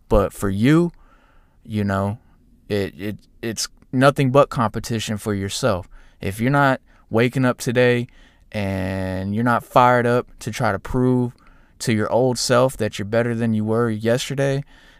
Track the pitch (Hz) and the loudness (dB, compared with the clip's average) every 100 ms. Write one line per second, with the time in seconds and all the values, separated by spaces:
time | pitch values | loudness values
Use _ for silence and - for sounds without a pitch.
0 | - 110 92 - 98 98 120 156 175 - | 0 2 2 -2 -4 0 4 4 2 -6
1 | - _ _ _ _ _ - 107 101 98 | -20 _ _ _ _ _ -8 -4 0 0
2 | 98 110 _ _ _ _ - 101 95 - | -2 -6 _ _ _ _ -6 -4 -4 -6
3 | 101 95 _ _ 113 107 - _ _ 127 | -10 -10 _ _ -8 -8 -10 _ _ 2
4 | 139 139 135 139 139 135 110 113 - 113 | 4 4 2 4 2 0 -2 -2 -6 -4
5 | - 107 113 101 98 - 127 90 - - | -4 -6 -4 -4 -4 -2 -2 -2 -6 -18
6 | - _ - 101 120 143 139 127 _ _ | -20 _ -8 -2 0 2 2 0 _ _
7 | - 110 123 131 127 120 - 120 123 120 | -4 0 0 2 0 0 -2 2 4 2
8 | 120 - - _ _ 107 98 95 95 95 | -2 -12 -20 _ _ -4 -2 -2 -2 -4
9 | 95 92 98 104 123 117 - 135 123 123 | -4 -4 -4 -2 0 0 0 4 4 4
10 | 120 123 - - - - 113 98 - 127 | 2 0 -2 -10 -10 -4 -2 -2 -4 0
11 | 127 127 123 - _ _ _ - - 110 | 2 2 0 -6 _ _ _ -8 -2 0
12 | 107 110 127 120 - 123 131 - 107 - | 0 2 2 0 0 2 2 0 -6 -6
13 | 101 113 120 113 117 110 107 113 120 107 | -4 -2 0 -2 0 0 0 0 0 0
14 | 110 123 - 139 139 139 - - - | 0 0 -2 -2 -2 -2 -6 -16 -20